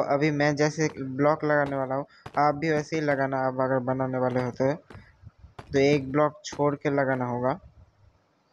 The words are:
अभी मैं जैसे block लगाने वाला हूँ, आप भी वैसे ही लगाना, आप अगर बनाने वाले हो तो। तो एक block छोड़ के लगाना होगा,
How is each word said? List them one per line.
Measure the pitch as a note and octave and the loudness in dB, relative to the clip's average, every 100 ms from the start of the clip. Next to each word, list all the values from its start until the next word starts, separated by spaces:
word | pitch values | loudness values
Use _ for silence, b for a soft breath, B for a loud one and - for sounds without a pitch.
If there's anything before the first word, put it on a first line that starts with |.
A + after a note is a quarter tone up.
| - | 4
अभी | C#3 D#3 | 2 2
मैं | D3 D3 C#3+ | 2 2 2
जैसे | D3+ D3+ D#3 - | 0 2 -2 -2
block | C3+ C3 C#3+ D#3 | -8 0 2 2
लगाने | D3+ D3 C#3+ C#3 | 2 2 2 -2
वाला | C3 | -4
हूँ, | C3+ C#3+ B B - | -4 -6 B B 0
आप | D3 | 2
भी | C#3+ D#3+ | 2 0
वैसे | D3+ D3 D#3+ | -2 -2 -2
ही | |
लगाना, | D3+ C#3 C3+ C3+ | 0 0 0 0
आप | C3 B2+ | -2 0
अगर | C3 C3 | 0 0
बनाने | B2 C3 C3 B2+ | 0 -2 -2 0
वाले | B2+ B2 | 0 0
हो | B2+ | -2
तो। | - C3 E3 - B B B - - - - | 0 -2 -2 -8 B B B -20 -20 -20 -20
तो | - C#3 | -4 2
एक | C#3 D3 C3 | 4 4 0
block | C#3 D3+ D3 | 0 0 -2
छोड़ | - - D3 C#3+ | -12 -2 -2 0
के | D3+ | -2
लगाना | C#3 C3+ C3 B2 | 0 0 -2 -2
होगा, | B2 B2+ F3+ - - - _ _ _ _ _ _ | -2 -2 -4 -8 -20 -20 _ _ _ _ _ _